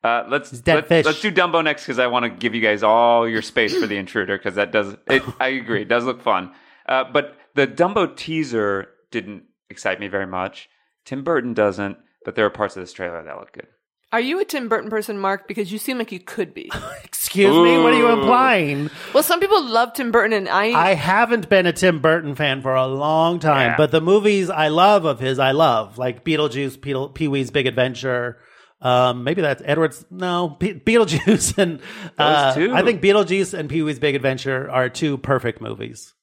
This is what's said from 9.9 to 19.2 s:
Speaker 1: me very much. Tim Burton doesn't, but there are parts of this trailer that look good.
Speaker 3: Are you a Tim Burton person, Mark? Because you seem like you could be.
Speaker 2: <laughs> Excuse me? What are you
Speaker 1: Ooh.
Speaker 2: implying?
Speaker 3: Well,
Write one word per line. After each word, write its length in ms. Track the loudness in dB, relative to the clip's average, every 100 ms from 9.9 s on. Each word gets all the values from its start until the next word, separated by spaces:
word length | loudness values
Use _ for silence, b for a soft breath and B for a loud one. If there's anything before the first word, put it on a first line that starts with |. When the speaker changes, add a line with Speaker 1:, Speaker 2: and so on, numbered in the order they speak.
| -6
Speaker 1:
me 80 | -6
very 200 | -6 -6
much. 420 | -6 -8 -10 -20 _ _ _
Tim 200 | -14 -10
Burton 320 | -2 -2 -2 0
doesn't, 420 | 0 0 -8 -10 _ _ -10
but 100 | -2
there 100 | -2
are 60 |
parts 260 | 0 -6 -6
of 60 |
this 100 | -16
trailer 300 | -10 -10 -10
that 160 | -14 -16
look 140 | -18
good. 120 | -20 -20 _ _ _ _
Speaker 3:
Are 60 | -4
you 200 | -2 -4
a 60 | -4
Tim 240 | -6 -2
Burton 200 | -4 -2
person, 280 | -6 -6 -4
Mark? 280 | -4 -4 -8
Because 260 | -8 -6
you 60 | -6
seem 180 | -6 -6
like 140 | -6
you 80 | -10
could 340 | -14 -8 -8
be. 180 | -10 -12 -12 -12
Speaker 2:
<laughs> 160 | -16
Excuse 500 | -14 -8 -6 2 6
me? 240 | 8 6 6
What 120 | 4
are 60 | 4
you 100 | 4
Speaker 1:
Ooh. 60 | 4
Speaker 2:
implying? 680 | 4 4 4 2 0 -2 -6 B B
Speaker 3:
Well, 100 | 2